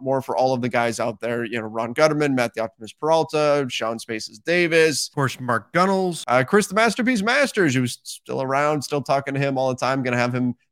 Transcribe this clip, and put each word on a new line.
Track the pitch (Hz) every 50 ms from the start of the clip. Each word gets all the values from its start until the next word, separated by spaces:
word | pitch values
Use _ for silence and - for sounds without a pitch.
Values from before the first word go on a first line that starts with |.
more | 131 131 135 135 127
for | - 110
all | 85 131 131 131
of | 123 120
the | 123
guys | 107 120 117 117 113 110
out | 113 120 113 -
there. | - 113 120 120 120
You | 110 110 120
know, | 107 110
Ron | 107 113 113 117 120
Gutterman, | 147 151 156 151 147 147 143 135
Matt | 127 120 120 -
the | 110 110
Optimus | 113 - _ 113 104
Peralta, | - _ - 151 160 165 160 160 - 151 151 147 143 147 139 127
Sean | - - 117 110 117 113
Spaces | - - 113 110 - - 113 107
Davis, | _ - 170 175 175 170 160 165 160 160 151 127 - -
of | -
course, | 151 139 127 - -
Mark | 131 123 120 113 107 _ -
Gunnels, | 165 185 196 196 190 190 185 170 156 - 120
uh, | 120 127 131
Chris | - - 208 202
the | - 185
Masterpiece | 208 226 233 196 - 240 240 254 214
Masters, | 190 220 247 285 285 240 - 220 190 156 143
who's | 131 127 120 - -
still | _ - - - _ - 127 131
around, | 135 131 135 139 147 147 151 151
still | 127 - 147 147 127
talking | - 139 139 139 143 139
to | 135
him | 143 139 139 131
all | 131 131
the | 131
time. | 127 - 123 135 135
Gonna | 131 127 123 123
have | 120 123 123
him | 127 127 123 120 - _ _